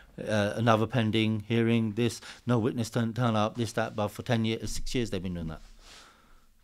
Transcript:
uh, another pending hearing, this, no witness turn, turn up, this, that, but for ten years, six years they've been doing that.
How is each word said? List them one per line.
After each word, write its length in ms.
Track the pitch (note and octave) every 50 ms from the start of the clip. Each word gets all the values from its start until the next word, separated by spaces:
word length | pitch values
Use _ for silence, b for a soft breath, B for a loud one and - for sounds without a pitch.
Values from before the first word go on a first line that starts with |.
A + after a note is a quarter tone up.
| B B - -
uh, 320 | - - G#2+ G#2+ G2+ G#2 -
another 300 | - A#2 A#2 A2+ G#2+ A2+
pending 580 | A2 - B2+ A2+ A2 G2+ A2+ A2 G#2+ A2 G#2+ G2+ -
hearing, 440 | A#2 A#2 A#2 A2+ A#2 A#2 A2+ A2
this, 280 | G2+ A2 A#2+ A2+ - - B B B B B
no 120 | - B2 A#2+
witness 320 | G#2 B2 - A#2+ A2+ -
turn, 220 | - B2+ A#2 A2+ A2
turn 200 | A2+ B2+ A#2 A2
up, 220 | G#2+ G#2 A2 -
this, 160 | A#2+ A#2 G#2+
that, 240 | - - A2 A#2 A#2
but 120 | A2+ G#2 G#2
for 140 | - -
ten 220 | - - B2 A2+ A2
years, 260 | A2 A2+ A2+ G#2+ G#2
six 220 | - - - - -
years 160 | C3 A#2+ -
they've 120 | - F#2
been 120 | E2+ F#2+ F2
doing 140 | E2+ E2 D#2+
that. 140 | D#2 D2+ - - - b b b b b b b b b b b b b b b b _